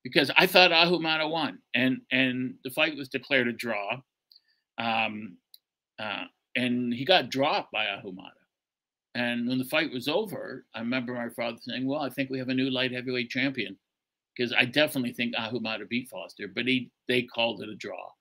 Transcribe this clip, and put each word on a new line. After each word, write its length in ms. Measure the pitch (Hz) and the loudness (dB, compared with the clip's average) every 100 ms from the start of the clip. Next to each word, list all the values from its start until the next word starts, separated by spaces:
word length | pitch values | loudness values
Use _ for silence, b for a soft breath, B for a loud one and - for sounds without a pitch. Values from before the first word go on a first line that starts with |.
because 280 | 131 160 139 - | 0 2 6 6
I 120 | 175 | 8
thought 240 | 185 180 | 8 8
Ahumada 580 | 165 170 175 160 160 156 | 8 4 4 0 0 0
won. 300 | 165 131 - _ 120 | -2 -4 -6 _ 2
And, 260 | 131 123 - | 2 0 -2
and 440 | 131 131 127 127 - | 0 2 0 -4 -6
the 80 | 135 | -8
fight 240 | 143 160 143 | 0 0 0
was 140 | 135 | -6
declared 380 | 135 - 135 120 | -6 0 2 2
a 60 | |
draw. 480 | 113 120 104 101 127 - _ _ b b b b - | 0 -4 -4 -4 -6 -10 _ _ b b b b -4
Um, 580 | 117 113 110 107 107 87 _ - _ _ _ - | 0 0 0 -4 -12 -16 _ -20 _ _ _ -10
uh, 260 | 107 98 92 _ _ 127 | -8 -6 -8 _ _ -2
and 360 | 123 123 120 | 0 0 -2
he 140 | 120 139 | -2 4
got 240 | 180 127 | 4 4
dropped 420 | 135 143 196 - | 0 2 2 -2
by 140 | 107 107 | -4 -4
Ahumada. 460 | 101 110 92 - _ _ _ _ _ _ _ _ | -4 -8 -12 -16 _ _ _ _ _ _ _ _
And 340 | 120 120 120 120 | -4 -2 0 0
when 120 | 131 | 0
the 60 | 127 | 0
fight 260 | 156 160 | 0 0
was 160 | 127 131 | -2 0
over, 580 | 170 214 107 104 127 - | 0 0 -6 -8 -12 -12
I 60 | 110 | -8
remember 340 | 117 131 120 | -2 -2 -2
my 160 | 123 117 | -6 -6
father 300 | 117 117 117 | -4 -6 -6
saying, 240 | - 120 131 | -8 -4 -2
"Well, 160 | 143 | -2
I 80 | 139 | -4
think 200 | 127 131 | -4 -4
we 100 | 135 | -4
have 100 | 127 | -2
a 40 | 131 | 0
new 160 | 135 | 0
light 200 | 127 127 | 0 -2
heavyweight 380 | 127 127 123 120 | -2 -4 -4 -2
champion." 480 | 131 135 131 98 98 _ _ _ _ _ - | -2 -2 -2 -6 -8 _ _ _ _ _ -4
'Cause 160 | 120 | 0
I 100 | 110 | 2
definitely 480 | 127 143 147 139 120 | 2 4 2 2 -4
think 240 | 120 120 120 | -2 -2 -2
Ahumada 520 | 110 120 110 110 101 | -4 -4 -4 -6 -4
beat 220 | 120 123 | -6 -6
Foster, 380 | 92 90 - 101 | -12 -14 -12 -10
but 180 | 95 120 | -4 0
he, 240 | 127 120 _ - | 0 0 _ 0
they 140 | 123 | 0
called 380 | 120 - 117 113 | 0 0 -2 -2
it 60 | 107 | -10
a 80 | 98 | -10
draw. 380 | 104 92 87 - | -10 -10 -12 -18